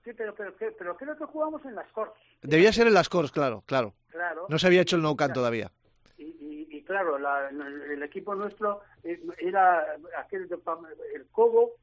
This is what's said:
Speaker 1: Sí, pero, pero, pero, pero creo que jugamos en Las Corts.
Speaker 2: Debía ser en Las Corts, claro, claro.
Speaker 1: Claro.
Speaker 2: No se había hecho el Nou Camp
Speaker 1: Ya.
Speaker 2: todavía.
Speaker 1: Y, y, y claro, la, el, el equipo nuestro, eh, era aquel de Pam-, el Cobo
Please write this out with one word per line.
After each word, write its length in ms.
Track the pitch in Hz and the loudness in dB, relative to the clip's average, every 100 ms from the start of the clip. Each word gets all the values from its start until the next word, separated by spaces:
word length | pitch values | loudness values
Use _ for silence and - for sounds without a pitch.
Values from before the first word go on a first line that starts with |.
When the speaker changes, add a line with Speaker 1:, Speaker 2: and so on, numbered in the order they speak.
Speaker 1:
Sí, 80 | 233 | -16
pero, 220 | 226 214 | -10 -10
pero, 180 | 208 202 180 | -8 -12 -8
pero, 180 | 220 220 | -8 -6
pero 200 | 175 175 | -10 -8
creo 180 | 277 302 | -10 -10
que 80 | |
jugamos 400 | 311 311 311 302 | -10 -4 -4 -6
en 100 | 277 | -12
Las 160 | 202 - | -14 -10
Corts. 300 | - 214 - _ _ | -8 -8 -10 _ _
Speaker 2:
Debía 280 | 135 156 202 | 0 6 6
ser 120 | 214 233 | 6 6
en 60 | |
Las 160 | 196 160 | 6 4
Corts, 240 | 185 147 | 0 0
claro, 320 | - 139 110 | 0 0 -2
claro. 300 | - 135 110 _ _ | -2 -2 -2 _ _
Speaker 1:
Claro. 340 | 165 175 156 180 | -8 -8 -6 -4
Speaker 2:
No 80 | 151 | 2
se 80 | 185 | 6
había 160 | 180 | 6
hecho 140 | 175 175 | 6 2
el 60 | |
Nou 140 | 156 139 | 2 2
Camp 140 | 143 | 0
Speaker 1:
Ya. 40 | |
Speaker 2:
todavía. 380 | 123 120 117 98 _ _ _ _ _ | 2 0 0 -6 _ _ _ _ _
Speaker 1:
Y, 60 | |
y, 440 | 151 165 147 151 156 | -18 -14 -14 -12 -12
y 120 | 147 | -14
claro, 360 | 147 196 175 139 | -6 -2 0 0
la, 300 | 143 143 139 | 0 -2 -2
el, 440 | 143 143 147 143 | -8 -10 -12 -8
el 100 | 143 | -8
equipo 320 | 147 190 196 | -8 -10 -8
nuestro, 480 | 196 202 208 208 202 - _ | -6 -6 -4 -4 -4 -10 _
eh, 160 | 165 175 165 - | -10 -10 -10 -6
era 580 | 170 196 185 175 156 151 170 165 | -2 4 6 6 0 -8 -10 -12
aquel 280 | - 190 180 | -8 -10 -8
de 100 | 175 | -8
Pam-, 280 | - 165 165 151 440 | -6 -8 -10 -16 -12
el 100 | - - | -12 -8
Cobo 440 | - 233 226 233 - | 2 4 6 2 -2